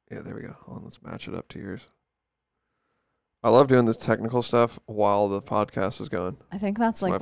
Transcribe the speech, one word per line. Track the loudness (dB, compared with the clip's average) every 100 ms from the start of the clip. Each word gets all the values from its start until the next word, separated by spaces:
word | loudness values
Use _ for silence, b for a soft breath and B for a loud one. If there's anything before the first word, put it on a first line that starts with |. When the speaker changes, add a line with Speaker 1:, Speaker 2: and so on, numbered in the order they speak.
| -16
Speaker 1:
yeah, | -14
there | -12 -12
we |
go. | -14 -16 -16
Hold | -16
on, |
let's | -14 -16
match | -14 -12 -10
it |
up | -10 -10
to | -12
yours. | -10 -12 -14 _ _ _ _ _ _ _ _ _ _ _ _ _ _ _
I | 4
love | 6 8
doing | 6 4
this | 2
technical | 0 -2 0 -2
stuff | 0 2 2 -2 -8
while | 0 2 4 2
the | 0
podcast | -2 -2 -2 -2 -4 -4
is | -8
going. | -6 -6 -8 -12
Speaker 2:
I | -6
think | -4 0
that's, | 0 0
Speaker 1:
It's |
Speaker 2:
like, | 0
Speaker 1:
my | 0